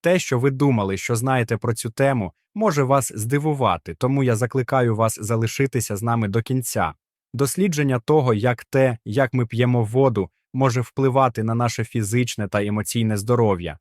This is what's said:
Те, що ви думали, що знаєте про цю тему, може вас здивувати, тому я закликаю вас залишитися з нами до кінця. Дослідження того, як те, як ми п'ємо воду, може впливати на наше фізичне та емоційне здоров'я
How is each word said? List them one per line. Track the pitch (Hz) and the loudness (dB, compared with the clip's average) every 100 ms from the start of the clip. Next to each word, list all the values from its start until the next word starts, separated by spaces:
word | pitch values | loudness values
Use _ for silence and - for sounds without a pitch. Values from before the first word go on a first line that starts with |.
Те, | 170 180 | 2 2
що | - 127 | 0 0
ви | 135 | 0
думали, | 135 143 117 98 95 | 2 2 2 0 -4
що | - 117 | -4 -2
знаєте | 127 131 117 110 | 0 0 0 -2
про | 117 | -2
цю | 117 120 | -4 -6
тему, | - 139 131 90 _ _ 208 | 0 0 2 -4 _ _ -2
може | 214 147 | 0 0
вас | 131 139 120 107 | 2 2 0 -6
здивувати, | 110 143 156 147 113 85 - | -2 0 0 0 0 0 -6
тому | 82 127 139 | -4 0 2
я | 127 110 | 2 0
закликаю | 123 131 117 135 120 107 | 0 -2 0 2 2 2
вас | 113 - | 0 -2
залишитися | 107 117 113 - 135 120 - 101 | -2 -2 -2 -2 -2 -2 -4 -4
з | |
нами | 117 117 107 | -2 0 0
до | 113 | -2
кінця. | - 131 120 110 85 - _ _ _ | -2 -4 -2 -2 -2 -4 _ _ _
Дослідження | 120 135 - 196 151 139 127 | -2 -2 0 -2 0 0 0
того, | - 156 127 | 2 2 4
як | 107 120 123 - | 2 0 -2 -2
те, | 135 131 117 - | 2 2 0 -4
як | 110 131 | 0 0
ми | 127 120 | 0 -2
п'ємо | 117 123 123 | 0 2 2
воду, | 107 127 135 104 87 _ _ | 2 2 2 2 -4 _ _
може | 131 135 120 | 0 0 0
впливати | 117 - 135 131 131 117 | -4 0 2 4 2 0
на | 110 113 | -2 0
наше | 120 - | -2 -2
фізичне | 113 117 101 120 120 - 101 | -4 -4 0 0 0 -4 -2
та | 104 104 | 0 0
емоційне | 107 101 120 110 107 | -2 -2 0 0 -2
здоров'я | 104 120 110 92 87 76 | 0 2 2 0 -4 -12